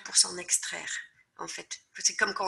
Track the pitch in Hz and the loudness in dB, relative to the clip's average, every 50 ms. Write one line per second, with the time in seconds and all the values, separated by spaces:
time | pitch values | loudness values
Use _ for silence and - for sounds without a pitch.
0 | - - - - - 185 180 180 180 - - - - - - 170 156 - - - | -2 2 4 4 4 4 2 -6 -2 0 0 0 0 -2 -6 -6 -6 -6 -6 -6
1 | - - _ _ _ _ _ - 170 170 - - 170 - - - _ _ - - | -8 -10 _ _ _ _ _ -12 -10 -8 -8 -10 -10 -10 -12 -14 _ _ -4 0
2 | - - - - 220 202 190 - 202 | 0 0 2 4 2 2 2 2 0